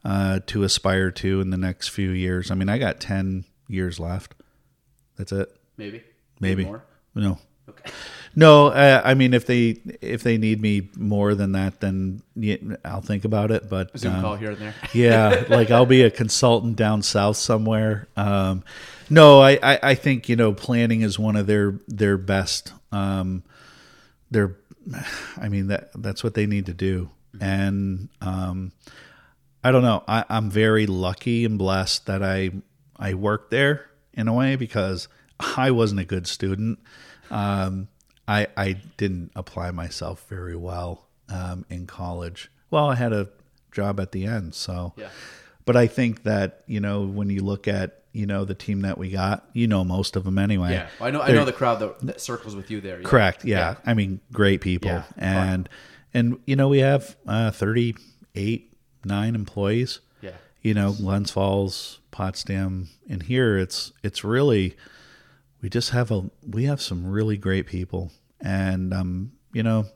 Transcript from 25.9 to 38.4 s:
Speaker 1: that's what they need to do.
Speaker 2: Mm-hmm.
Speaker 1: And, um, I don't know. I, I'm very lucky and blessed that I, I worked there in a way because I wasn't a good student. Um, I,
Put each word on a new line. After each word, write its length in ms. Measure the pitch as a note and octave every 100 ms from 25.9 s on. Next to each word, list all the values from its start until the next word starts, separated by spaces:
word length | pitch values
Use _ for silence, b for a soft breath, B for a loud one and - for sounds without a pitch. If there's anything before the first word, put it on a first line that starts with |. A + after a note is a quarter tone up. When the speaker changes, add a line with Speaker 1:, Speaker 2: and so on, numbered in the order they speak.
| -
Speaker 1:
that's 280 | G#2+ G2
what 120 | A#2 G#2+
they 100 | G#2
need 220 | G2+ F#2
to 60 |
do. 360 | E2+ F#2+ F#2 F2 _ _ G2+
Speaker 2:
Mm-hmm. 80 |
Speaker 1:
And, 680 | G2 G2 G2 G2 G2 F#2 G2+ _
um, 500 | F#2+ F#2 F#2 F#2 F#2 _ B B B B B B _ _
I 80 | B2+
don't 100 | C3
know. 200 | B2 G#2 -
I, 160 | A2+ -
I'm 220 | A2 G#2+
very 340 | G#2 A2 A2 G#2
lucky 580 | F#2 F#2 F#2 B2 A#2
and 140 | A#2 G#2+
blessed 480 | F#2+ F#2+ F#2+ - -
that 160 | G2
I, 280 | G2 F#2+ F#2+ F#2+ - _ _ _
I 180 | G2 F#2
worked 340 | G#2 G#2+ _
there 400 | A#2+ C#3 D3 - _ _
in 140 | - A2
a 60 |
way 220 | A#2 C3+ C3+
because 520 | A#2 G#2+ F#2+ F2+ - b b _
I 320 | - - C3+
wasn't 280 | A#2+ A2 G2+
a 40 | F2
good 220 | F#2+ F2
student. 520 | - F#2+ F#2+ A2+ A2+ B B B B B
Um, 560 | G#2+ G2+ G2 F#2+ F#2+ G2 _ _ _ -
I, 180 | G#2